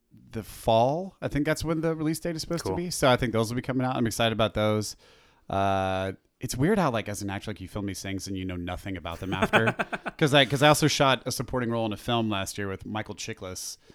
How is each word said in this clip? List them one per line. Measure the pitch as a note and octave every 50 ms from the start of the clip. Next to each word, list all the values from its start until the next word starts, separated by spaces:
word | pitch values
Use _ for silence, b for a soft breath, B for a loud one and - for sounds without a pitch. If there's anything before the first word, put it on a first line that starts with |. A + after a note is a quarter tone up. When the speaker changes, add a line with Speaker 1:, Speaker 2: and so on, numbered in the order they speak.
| _ _ - - - -
Speaker 1:
the | - A2+ G2
fall. | - - - - - A2+ A2+ A#2 C3 C#3+ E3 F#3+ G3 - _
I | - B2+
think | - C#3 D3
that's | D3+ D#3 - -
when | D#3 E3+ D#3+
the | D#3 E3 E3
release | D#3+ D#3 D3+ D#3+ D#3
date | - F3 E3+
is | D#3+
supposed | - - E3+ E3 -
Speaker 2:
Cool. | F#3+ F#3+
Speaker 1:
to | F3
be. | F3 F3+
So | D3+ - - C3+
I | B2
think | A#2+ C3+ A#2+ G#2
those | A2 A2+ G#2+
will | A#2+
be | B2
coming | A#2+ - B2+ C3 B2+
out. | B2+ C3
I'm | B2+ A#2+ A2+
excited | G2+ - A#2 A2+ A2+
about | G#2+ A2 G#2 -
those. | A2 G#2+ G#2+ G#2+ G#2+ G#2 - - b b b b b b b b b b -
Uh, | - G2 G2 G2 G2 F#2+ F#2+ F#2+ F#2+ F#2+ F#2+ F#2+ F#2+ - _ _ _ _
it's | - B2+ -
weird | B2+ B2+ E3+ A3 G#3
how, | F3+ C#3+
like, | A#2 A2 G2 G#2
as | G#2 F#2+
an | G2+ G2
actor, | F#2+ G2+ - A2
like, | G#2 -
you | F#2 F2
film | - G#2+ G2+
these | G2+ F#2 -
things | - G2 G2 F#2+ - G2
and | G2 F#2+
you | F#2
know | F#2 F2+
nothing | F2 F2 F2+ F2+ F2+ - G2+ F#2+ F2+
about | D#2 F2 E2 -
them | F#2+ F#2 G2
after. | F#2 A3 - - D4 A3 A3 - - A3+ - -
Speaker 2:
<laughs> | - - - - -
Speaker 1:
'Cause | E3 C#3+ C#3+
I, | D3 C3+
'cause | A2 C#3+ C3+ C#3+
I | D3+
also | D3+ - D#3+ C#3+
shot | - - D3 C3+ C3 A#2+ -
a | C3
supporting | A#2+ - A#2+ - - B2+ A#2+ A#2
role | A#2 A#2 A2+
in | A2 G#2
a | F#2+
film | - - A#2+ A#2 A2+ A2
last | G#2+ G2 F#2+ - - -
year | G2+ G2
with | F#2+ F#2 -
Michael | G2 G#2 G#2+ G#2+ - G2+
Chiklis | E2+ - - A2+ - G#2 F#2 F#2 - - - - b b b b